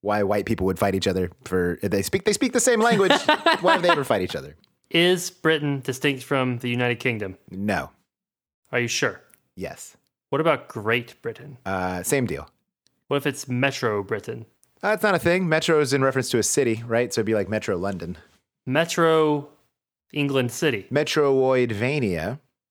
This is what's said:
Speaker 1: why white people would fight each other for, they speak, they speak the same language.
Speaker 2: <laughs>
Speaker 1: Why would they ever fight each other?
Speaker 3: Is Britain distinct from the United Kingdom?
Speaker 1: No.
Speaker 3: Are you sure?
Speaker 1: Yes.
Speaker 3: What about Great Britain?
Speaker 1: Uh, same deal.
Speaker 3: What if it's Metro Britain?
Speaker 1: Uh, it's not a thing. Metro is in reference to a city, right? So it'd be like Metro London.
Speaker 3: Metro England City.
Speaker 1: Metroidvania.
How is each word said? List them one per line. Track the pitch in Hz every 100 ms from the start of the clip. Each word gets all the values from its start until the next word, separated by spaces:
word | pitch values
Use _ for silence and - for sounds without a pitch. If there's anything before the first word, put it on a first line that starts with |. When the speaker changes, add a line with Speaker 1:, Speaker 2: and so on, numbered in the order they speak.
Speaker 1:
why | 101 104
white | 98 104 98
people | 107 95
would | 90
fight | 101 95
each | 95
other | 90 90 - -
for, | 92 87 87
they | 101 98
speak, | 139 190 214
they |
speak | 208 262
the | 247
same | 254 226
language. | 233 220 190 233
Speaker 2:
<laughs> | - 302 339 320
Speaker 1:
Why | 175 320
would |
they | 170
ever | 160
fight | 135 107
each | 92 76
other? | 69 - _ _ _
Speaker 3:
Is | 165 175 185 -
Britain | - 160 156 147 139
distinct | 127 127 147 131
from | 123 139 127 123
the | 123
United | 120 123 120
Kingdom? | 131 110 98 95 -
Speaker 1:
No. | 95 101 95 67 - _ _ _ _ _ _ _
Speaker 3:
Are | 123
you | 120
sure? | - 127 95 _ _ _ -
Speaker 1:
Yes. | 92 - - - _ _ _
Speaker 3:
What | 135
about | 160 139 -
Great | 117 107 123 123 -
Britain? | - - - 120 92
Speaker 1:
Uh, | 95 92 90
same | 85 139 113
deal. | 71 73 _ _ _ _ _ -
Speaker 3:
What | 143
if | 143
it's | 135 -
Metro | 123 135 131 120 104
Britain? | 98 107 - 117 113 _ _ _
Speaker 1:
Uh, | 196
it's | 214
not | 214 175
a |
thing. | 170 180 180
Metro | 156 165 156
is | 139
in | 139
reference | 135 131 127
to | 120
a |
city, | 104 - 123 113 117
right? | 113 123
So | 120
it'd | 107
be |
like | 107 95
Metro | 107 - 92
London. | 98 92 85 90 - _ _ _ -
Speaker 3:
Metro | 139 165 180 165 160 156 147 143 _ _ _ _ _ _
England | 151 143 135 123
City. | - 160 110 -
Speaker 1:
Metroidvania. | 139 151 160 143 135 131 131 123 101 123 147 110 85 85 143 _ _ _